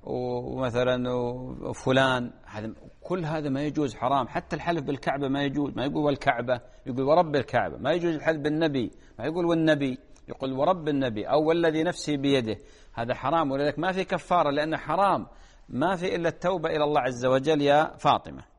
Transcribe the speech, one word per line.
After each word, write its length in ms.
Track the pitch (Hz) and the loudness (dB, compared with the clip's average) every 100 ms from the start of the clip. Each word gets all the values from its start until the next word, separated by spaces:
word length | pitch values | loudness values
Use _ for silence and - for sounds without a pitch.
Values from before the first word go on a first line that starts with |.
ومثلا 1000 | - 131 123 123 127 127 131 117 127 127 123 123 120 123 127 127 - 120 | -6 -6 -4 -6 -6 -4 -2 0 0 0 0 -2 -4 -6 -10 -10 -10 -6
فلان"، 480 | - 131 135 127 120 - - | 2 4 4 2 -4 -12 -16
هذا 260 | 113 107 - - - - | -12 -10 -12 -20 -20 -6
كل 160 | 185 | -4
هذا 240 | 156 160 147 | -4 -4 -4
ما 140 | 135 | -4
يجوز، 320 | 151 143 143 | -2 -2 -4
حرام. 340 | 110 123 139 120 | -2 0 0 0
حتى 280 | 175 - 160 | -6 -6 -6
الحلف 260 | 170 170 | -2 -4
بالكعبة 460 | 135 139 - 139 139 | -2 -4 -2 -2 -2
ما 140 | 139 | 0
يجوز، 340 | 143 139 143 - | 0 -2 -4 -2
ما 80 | |
يقول 200 | 131 147 | -4 0
"والكعبة"، 560 | 147 139 - 120 123 120 - - - | 0 0 0 0 0 -2 -4 -16 -8
يقول 160 | 123 | -4
"ورب 340 | 135 160 170 147 | 4 4 4 0
الكعبة". 400 | 120 123 95 64 | 0 0 0 -2
ما 160 | 127 | -2
يجوز 220 | 175 170 | 0 0
الحلف 260 | 156 156 160 | 0 0 0
بالنبي، 500 | 147 151 165 139 110 - - - | 0 2 0 0 -4 -6 -20 -8
ما 60 | |
يقول 220 | 123 165 170 | -6 -2 2
"والنبي"، 520 | 165 160 151 139 127 - - - | 4 4 4 2 -4 -12 -20 -16
يقول 240 | - 135 | -8 -6
"ورب 360 | 131 151 185 151 | 0 2 2 0
النبي" 360 | 143 131 107 | 0 0 -2
أو 240 | - 143 156 | 0 2 4
"والذي 340 | 170 165 156 | 4 2 2
نفسي 340 | 160 165 - 147 | 0 -2 -4 0
بيده". 420 | 139 139 113 101 - - - | 2 2 2 -6 -8 -20 -14
هذا 200 | - 117 | -8 -4
حرام، 360 | 123 131 165 147 | -2 0 0 0
ولذلك 280 | 135 147 147 | 0 -2 0
ما 140 | 175 | -2
في 120 | 185 | -2
كفارة 460 | 185 180 - 180 147 | -2 -4 2 2 4
لأنه 260 | 139 156 151 | 0 -2 -4
حرام، 500 | - 160 196 156 95 - - - - | -2 2 2 2 -4 -16 -20 -20 -10
ما 280 | 117 160 190 | -2 0 0
في 200 | 185 185 | -2 0
إلا 120 | 165 | -2
التوبة 400 | 156 175 185 160 | -2 -2 0 -2
إلى 160 | 160 | 0
الله 160 | 147 147 | 2 2
عز 260 | 127 123 127 | 0 0 2
وجل 360 | 131 135 156 | 2 4 2
يا 340 | 143 143 156 - | 6 4 4 0
فاطمة. 460 | 151 117 - 65 - | 2 2 0 -16 -18